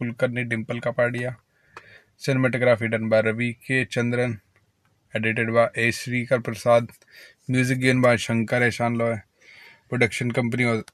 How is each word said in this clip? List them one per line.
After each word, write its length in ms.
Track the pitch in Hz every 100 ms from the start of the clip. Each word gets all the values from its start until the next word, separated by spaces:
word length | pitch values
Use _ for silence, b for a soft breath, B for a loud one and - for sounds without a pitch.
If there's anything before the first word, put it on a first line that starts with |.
Kulkarni, 480 | 120 113 127 120 120
Dimple 320 | 117 110 120
Kapadia। 540 | 120 117 120 120 123 123 _ B B B B B B B
Cinematography 680 | - 131 127 120 123 113 113
done 180 | 113 110
by 140 | 110
Ravi 380 | 110 113 120 117 -
K 180 | 131 123
Chandran, 540 | 123 120 120 120 107 _ _ _ _ _ _ _
edited 400 | 110 110 113 113
by 160 | 117 117 -
A 160 | 117
Srikar 520 | - - 123 117 127
Prasad, 460 | 117 107 120 120 117 - _ B B B -
music 340 | 127 127 127
given 180 | 127 127
by 140 | 123 120
Shankar 460 | - 117 107 123
Ehsaan 360 | 123 - 120 117
Loy। 240 | 117 110 - _ B B B B B
Production 420 | 123 117 - 123
company 320 | 117 117 120
was 200 | 123 113 -